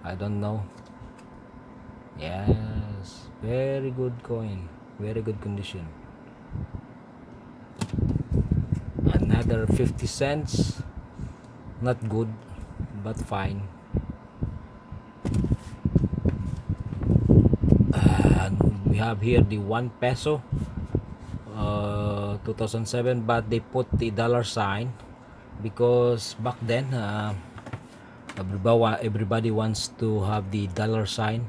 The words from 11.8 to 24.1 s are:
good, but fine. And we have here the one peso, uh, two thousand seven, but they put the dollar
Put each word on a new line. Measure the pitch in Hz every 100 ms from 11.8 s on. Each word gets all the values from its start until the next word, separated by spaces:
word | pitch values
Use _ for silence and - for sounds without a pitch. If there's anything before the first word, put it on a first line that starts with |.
| 123 123 110
good, | 107 117 110 - - - - - 104 101
but | 113
fine. | - 98 98 98 98 - - - - - - - - - - - - - - - - - - - - - - - - - - - - - - - - - - - - - - - - - -
And | - - - - - 95 95 - - 101
we | 101
have | 113 110
here | 110 120 107
the | 107
one | 101 113 127 -
peso, | 123 123 147 151 - - - - - - - - - - -
uh, | 107 104 104 104 104 104 101 101 101
two | - 107
thousand | 110 117 110
seven, | 123 120 127 110
but | 117 110
they | 117
put | - 127 123
the | -
dollar | 117